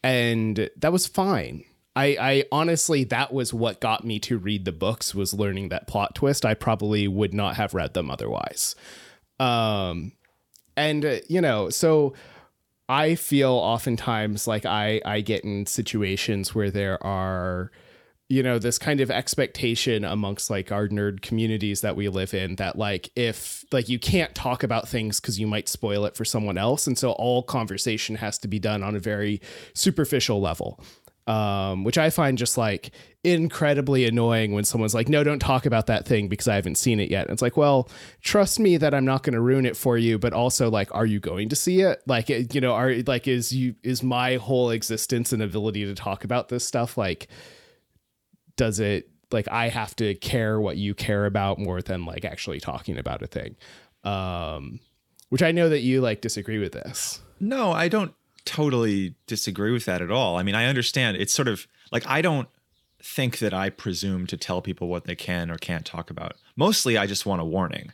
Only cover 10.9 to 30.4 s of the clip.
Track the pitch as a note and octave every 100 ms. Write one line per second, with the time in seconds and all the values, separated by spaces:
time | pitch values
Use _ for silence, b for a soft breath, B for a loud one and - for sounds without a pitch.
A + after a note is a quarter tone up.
10.9 | D3+ D3 A#2 - F3 E3 A2 F#2 - E3
11.9 | D#3 C#3+ C#3 B B B _ _ _ -
12.9 | C3+ D#3 E3+ - C#3 C3+ B2+ F#2 A#2 -
13.9 | A#2 - A2+ G#2+ G#2 - G#2+ G#2 G#2 G#2+
14.9 | A2 - G#2+ G#2 A2+ - G2+ G2+ - A2+
15.9 | A2 G2+ G2 - G2+ F#2+ A2 G2+ G2 G2
16.9 | F#2+ F#2+ F#2+ F#2+ F#2 F2+ F2+ F2+ b b
17.9 | b b b _ C3+ B2+ A#2+ A2+ A#2 -
18.9 | C#3+ B2 B2 C3+ - C3+ - B2 A2+ -
19.9 | A2 G2+ G#2 G2+ G#2 - G2+ F#2 G2+ G#2
20.9 | G#2 G#2 F#2+ - A2+ A2+ A2 G#2 G2+ G#2+
21.9 | - G2+ F#2+ F#2+ G2 F#2 F#2 F#2+ E2+ G#2
22.9 | F#2+ - - A#2 A2 - - - C3+ A2
23.9 | B2 - F#3+ D#3 - B2+ A#2+ B2+ A2+ -
24.9 | B2 A2 G2+ - G2+ G#2+ G#2 - - A2
25.9 | G2+ G#2 - A2 A#2 G#2 F2+ G#2+ D3 -
26.9 | B2 B2+ - A#2+ B2 B2 C3 A2 G2 -
27.9 | G#2+ - G#2+ G#2+ - G#2+ G#2+ G#2+ G#2 G2
28.9 | G#2 G#2+ G#2 G#2 G#2 B B B - F#3+
29.9 | - C#3+ C3+ - G#2